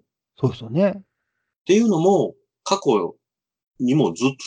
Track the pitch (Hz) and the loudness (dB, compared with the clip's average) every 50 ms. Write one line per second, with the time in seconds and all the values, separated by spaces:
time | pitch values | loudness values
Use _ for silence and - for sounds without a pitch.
0 | - _ _ _ _ _ _ _ - 127 123 - 117 110 117 156 196 196 - 202 | -16 _ _ _ _ _ _ _ -4 -4 -4 -4 -12 -8 -2 0 0 0 -2 -6
1 | 190 _ _ _ _ _ _ _ _ _ _ _ _ - 185 214 240 226 202 156 | -14 _ _ _ _ _ _ _ _ _ _ _ _ 0 2 2 4 2 0 2
2 | 165 190 202 170 123 95 - _ _ _ _ _ _ - - 190 - 156 120 101 | 2 2 2 2 0 -2 -6 _ _ _ _ _ _ -4 -4 -2 0 0 0 0
3 | 87 80 - _ _ _ _ _ _ _ _ _ _ _ _ _ 127 123 131 151 | 0 -4 -8 _ _ _ _ _ _ _ _ _ _ _ _ _ -2 0 0 2
4 | 131 90 82 82 117 135 135 - - | 0 0 -2 -2 -2 -2 -2 -4 -12